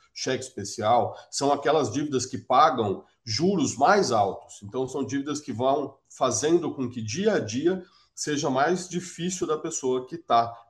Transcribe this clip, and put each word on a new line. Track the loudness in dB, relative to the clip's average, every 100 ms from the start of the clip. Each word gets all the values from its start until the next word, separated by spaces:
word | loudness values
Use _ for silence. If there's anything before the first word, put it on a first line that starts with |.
| _
cheque | -8 -4 -4
especial, | -6 -10 -10 -2 2 4 2 -6 -10
são | -2 0
aquelas | 2 2 2 2
dívidas | -2 -2 -4 -4
que | -8
pagam | 2 6 6 4 -2 -4 -10 _
juros | -6 0 2 2 0 2
mais | 4 6 4
altos. | 2 2 -2 -12 -18
Então, | -8 -6 -4
são | -4
dívidas | -4 -4 -4 -8
que | -6
vão | -2 2 2 -2 -10 _
fazendo | -2 0 2 2 2 0
com | -4 -6
que | -6
dia | -6 -2 0
a | 0
dia | -2 0 0 0 -6 _ _
seja | -10 -6 -2 0
mais | 2 2 0 -4
difícil | -8 -8 -8 -6 -4 -2
da | -4
pessoa | -4 -4 -2 -2 -4
quitar | -10 2 2 2 -4